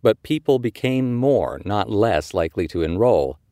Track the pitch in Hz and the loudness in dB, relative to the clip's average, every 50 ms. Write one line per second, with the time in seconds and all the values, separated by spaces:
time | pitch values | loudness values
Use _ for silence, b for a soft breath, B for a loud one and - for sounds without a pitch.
0 | - 117 110 _ _ - 156 156 156 - 139 127 120 117 - - - 131 131 131 | 4 2 2 _ _ -4 -4 -4 _ 0 0 2 0 -4 -6 -4 -4 -2 0 0
1 | 131 127 120 120 123 139 139 117 82 - 64 69 - 90 101 104 98 - 110 98 | 0 -2 -2 0 2 2 2 2 0 -2 -6 -8 -6 -4 -2 -2 -2 0 0 0
2 | 107 117 98 78 78 - - 95 82 82 _ - 85 82 - 90 82 78 82 92 | 2 2 2 0 -2 -2 -2 -2 -2 -2 _ -4 -6 -4 -2 -2 -2 -2 0 0
3 | 110 123 113 82 71 65 67 _ _ _ | 2 4 4 2 2 0 -4 _ _ _